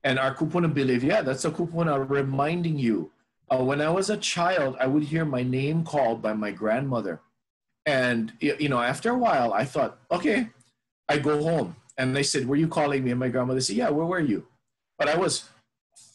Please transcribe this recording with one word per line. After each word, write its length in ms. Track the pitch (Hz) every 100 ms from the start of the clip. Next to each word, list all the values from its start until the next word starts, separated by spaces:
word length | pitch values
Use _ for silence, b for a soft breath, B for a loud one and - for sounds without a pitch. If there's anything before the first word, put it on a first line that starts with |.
| 139
And 120 | 131
our 140 | 135
kupuna 400 | 131 160 175 165
believe, 300 | 143 131 123
yeah, 180 | 135 -
that's 220 | 139 131 165
a 60 |
kupuna 580 | 156 170 165 165 139 135
reminding 680 | 139 135 135 147 175 165 147
you. 320 | 120 101 80 _ _ _ _
Uh, 60 | 131
when 180 | 127 143
I 80 | 156
was 200 | 180 190
a 80 | 208
child, 600 | - 170 170 185 135 131
I 80 | 131
would 160 | 151
hear 220 | 147 160 160
my 180 | 131
name 400 | 127 127 139 165
called 380 | 165 147 123 110
by 120 | 107
my 180 | 107 104
grandmother. 680 | 92 107 117 139 120 98 80 _ _ _ _ _ _ -
And, 460 | 135 127 117 110 -
y-, 140 | 147 -
you 100 | 147
know, 100 | 127
after 300 | 120 - 226
a 60 | 247
while, 360 | 233 147 120
I 120 | 101 131
thought, 340 | 156 120 - _
"Okay." 400 | 175 - - 113 _ _ _ _ _ -
I 80 | 147
go 260 | 143 151
home 320 | 156 165 92 - _ -
and 180 | 131 139
they 80 |
said, 240 | 139 143 123
"Were 80 | 143
you 120 | 160
calling 340 | 160 143 139
me?" 80 | 127
And 80 | 123
my 80 | 127
grandmother 320 | 127 127 131
said, 160 | 127 120
"Yeah, 140 | 240
where 160 | 147 170
were 140 | 180
you?" 260 | 147 101 - _ _ _ _ -
But 120 | 147
I 80 | 165
was 320 | 180 - - _ _ _ _ - -